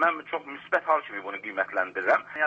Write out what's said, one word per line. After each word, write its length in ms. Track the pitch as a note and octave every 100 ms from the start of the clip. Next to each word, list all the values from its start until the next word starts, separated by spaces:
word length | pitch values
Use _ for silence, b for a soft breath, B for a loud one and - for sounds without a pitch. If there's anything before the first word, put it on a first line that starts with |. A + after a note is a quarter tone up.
| E3
mən 160 | D#3 -
çox 160 | D#3+ C#3+
müsbət 340 | C#3 - F3+ D#3+
hal 160 | D#3 -
kimi 140 | G2+ F#2+
bunu 160 | G2 A2
qiymətləndirirəm. 840 | F#2+ F#2+ G2+ F#2 F#2+ F#2+ D#3 -
Yəni, 100 | D3+